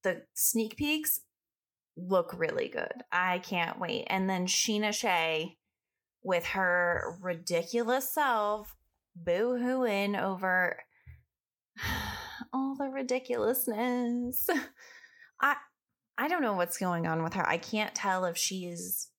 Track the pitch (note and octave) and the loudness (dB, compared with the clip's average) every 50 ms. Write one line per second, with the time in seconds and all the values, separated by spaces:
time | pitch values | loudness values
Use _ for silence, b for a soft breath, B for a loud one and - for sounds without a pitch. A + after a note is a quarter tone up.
0 | - F#3+ F3+ - - _ _ - - - - A3+ A3 A3 - - D4 D4 D4+ D#4 | 0 0 -2 -2 -8 _ _ 0 0 2 4 2 0 0 -2 -2 0 0 0 0
1 | D4+ - - - - _ _ _ _ _ _ _ _ _ _ _ _ _ _ E3 | 0 -2 -2 -2 -4 _ _ _ _ _ _ _ _ _ _ _ _ _ _ -12
2 | F3+ F3+ F#3+ F3+ E3+ - F3+ - E3 D#3 - E3+ - - - - - - - B3 | -2 2 4 4 4 2 -2 -2 -2 0 0 -2 -2 -2 -2 -4 -4 -4 -6 -10
3 | - _ - F3+ F3+ F#3 F3+ F3+ - - F#3+ F3 E3+ - - - F3+ E3+ - - | -8 _ -2 0 2 2 0 -2 -2 -2 -2 0 0 -2 -2 -6 -4 -4 -4 -4
4 | - - - F#3+ F#3+ F#3+ F#3+ F3+ F3+ F#3 - - - - G#3+ G#3 G#3+ G#3+ G#3 - | -2 -2 0 0 2 2 2 0 0 0 2 0 2 2 2 2 2 0 0 0
5 | - G#3+ F3+ E3+ D#3+ D#3+ D#3+ D#3 D#3+ - - _ _ _ _ _ _ _ _ _ | 0 2 2 2 2 2 0 -2 -2 -6 -10 _ _ _ _ _ _ _ _ _
6 | _ _ _ _ _ F#3+ F#3 E3+ E3+ - - G3 F#3 F3+ F3 F3+ F3 F3 E3+ - | _ _ _ _ _ 0 0 2 2 0 0 2 2 4 4 4 4 2 2 0
7 | - - F3 F3+ F#3 F#3 F3 E3 F3 - E3+ E3 E3 E3+ - A#3 A#3 A3 B3 C4+ | -2 -4 -6 -6 -6 -6 -6 -6 -2 0 0 0 0 0 -2 -2 0 2 0 0
8 | C4 - - D#4 D4 C4 A#3+ A3 G#3 G#3 G#3+ G#3+ G#3 - - _ _ _ _ _ | 0 -2 0 2 2 4 4 2 2 2 0 -2 -4 -12 -20 _ _ _ _ _
9 | _ _ _ F3+ E3 F3 E3+ F#3 A3 B3 B3+ B3 A#3+ B3 B3+ C4 B3+ A#3 G3+ G3 | _ _ _ -8 -2 0 2 2 2 2 2 0 0 0 2 2 2 2 2 2
10 | G3+ G3+ G3+ F#3+ - G3 F#3+ F#3 F#3+ F#3 F3+ F#3 F3+ - - - - b b b | 2 0 0 0 0 0 -2 0 0 2 4 4 4 2 0 -4 -12 b b b
11 | b b b b b _ _ _ _ _ _ _ _ _ _ B B B B B | b b b b b _ _ _ _ _ _ _ _ _ _ B B B B B
12 | B B B B B B B B A#3+ - - C4 C4+ C4+ C4+ C4+ C#4+ C4+ C4 C#4 | B B B B B B B B -12 -6 -4 -2 -2 -2 -2 -4 -4 -4 -4 -4
13 | C4+ B3 B3 B3+ B3+ - B3 A#3 G#3 A3 C4 C4 - B3+ A3 G#3+ A#3+ B3+ B3 B3 | -2 0 0 -2 0 -2 0 2 4 4 4 2 0 -2 0 0 0 0 2 2
14 | B3 A#3 A#3+ A#3+ A#3+ B3 B3+ - - - F4 C#4 - B B B B B B B | 0 0 0 0 -2 -2 -2 -2 0 2 0 0 0 B B B B B B B
15 | B B B B B B B _ - C#4+ C#4 - - _ _ _ _ _ _ _ | B B B B B B B _ 2 2 2 0 -4 _ _ _ _ _ _ _
16 | _ _ _ - B3 D4+ F4+ F4 C#4 A3+ G3+ F3+ F3 F3 - - F#3+ F3+ F3 E3+ | _ _ _ -4 0 0 2 2 2 2 4 2 2 0 0 -2 0 0 2 0
17 | E3 E3+ D#3+ E3 D#3+ E3 - G3 E3+ - D#3+ E3+ - - - G#3+ G#3+ - - - | 0 0 0 0 0 -2 0 0 2 2 2 0 -2 -2 -2 -2 -2 -2 -4 -2
18 | - G3+ F#3 F#3 F#3 F3 E3+ - - - F#3 F#3+ F3+ F3 E3+ E3+ F3+ F#3 G3 - | 0 0 2 2 0 0 0 0 -2 -2 -2 -4 -6 -6 -8 -8 -6 -6 -6 -6
19 | - - _ | -8 -10 _